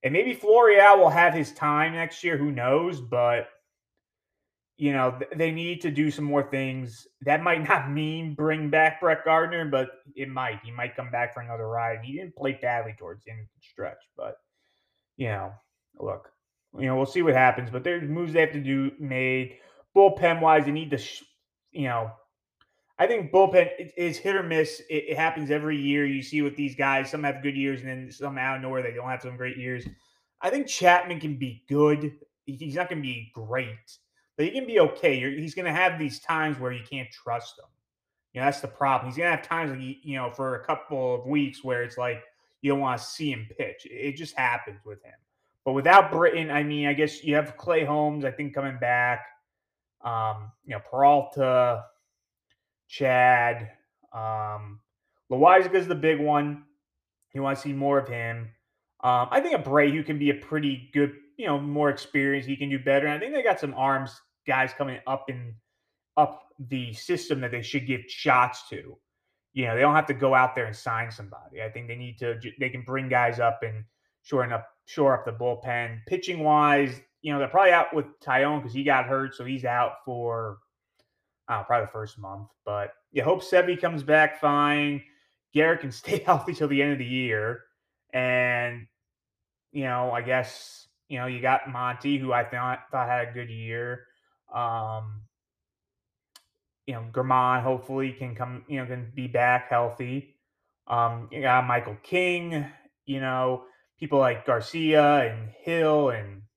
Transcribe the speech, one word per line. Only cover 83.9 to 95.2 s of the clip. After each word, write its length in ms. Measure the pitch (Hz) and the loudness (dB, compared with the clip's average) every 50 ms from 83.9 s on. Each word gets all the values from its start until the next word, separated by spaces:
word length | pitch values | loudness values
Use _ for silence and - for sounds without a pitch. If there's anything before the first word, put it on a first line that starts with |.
| 165 151 139 | -4 -4 0
back 380 | 135 151 156 156 151 151 - | 2 4 4 4 4 2 0
fine. 640 | - 147 143 147 147 147 147 147 147 147 143 143 - _ _ _ _ _ _ _ _ _ _ | 0 0 2 4 2 2 2 0 0 -2 -4 -6 -10 _ _ _ _ _ _ _ _ _ _
Garrett 260 | 147 156 165 170 175 | 2 4 4 4 0
can 120 | - 135 120 | -2 -10 -12
<laughs> 0 | |
stay 260 | - - - 202 - | -12 -6 -4 -4 -4
healthy 340 | - - 175 147 - - 165 | 2 2 2 2 2 -4 -4
till 160 | 151 156 143 | -2 -2 0
the 140 | 143 139 139 | 2 2 2
end 100 | 147 147 | 2 0
of 60 | 131 | -2
the 60 | 127 | -4
year. 580 | 120 127 131 127 123 110 107 107 110 120 120 - _ _ _ _ _ _ _ _ _ - | -4 -4 -4 -2 -2 -2 -2 -2 -4 -6 -8 -12 _ _ _ _ _ _ _ _ _ -4
And, 720 | 127 127 127 127 127 123 123 123 123 120 120 120 120 113 _ _ _ _ _ _ _ _ _ _ _ _ _ _ _ _ _ _ | -2 -2 0 2 2 2 2 0 -2 -2 -4 -8 -10 -16 _ _ _ _ _ _ _ _ _ _ _ _ _ _ _ _ _ _
you 120 | 147 135 | -6 -4
know, 260 | 131 123 123 123 127 120 | -4 -2 -2 -2 -2 -2
I 100 | 120 117 | -4 -2
guess, 680 | 123 127 127 120 110 - - - - - - - _ _ _ _ _ | 0 0 0 0 -2 -10 -18 -20 -20 -20 -20 -20 _ _ _ _ _
you 100 | 143 127 | -10 -8
know, 80 | 123 | -6
you 140 | 127 127 123 | -6 -8 -2
got 300 | 120 131 131 123 - 139 | 0 2 2 2 0 -4
Monty, 460 | 123 123 127 123 123 120 - 139 143 | -8 -4 -4 -4 -4 -4 -2 -2 -2
who 160 | 139 135 131 123 | -2 -2 0 0
I 120 | 120 117 | 0 0
thought, 400 | - - 123 123 127 127 127 - - | -2 -4 -6 -4 -4 -6 -6 -10 -8
thought 180 | - 131 123 120 | -4 -4 -2 -2
had 200 | 123 123 120 117 | -2 -2 -2 -4
a 40 | 117 | -8
good 180 | 123 120 117 | -12 -12 -12
year. 560 | 113 113 113 113 113 117 120 123 123 123 - _ _ _ _ _ _ _ _ _ - | -12 -12 -10 -10 -8 -8 -6 -8 -8 -12 -14 _ _ _ _ _ _ _ _ _ -8
Um, 680 | 123 120 117 117 113 110 110 110 110 110 107 107 107 | -6 -4 -4 -4 -4 -6 -6 -8 -8 -10 -10 -14 -14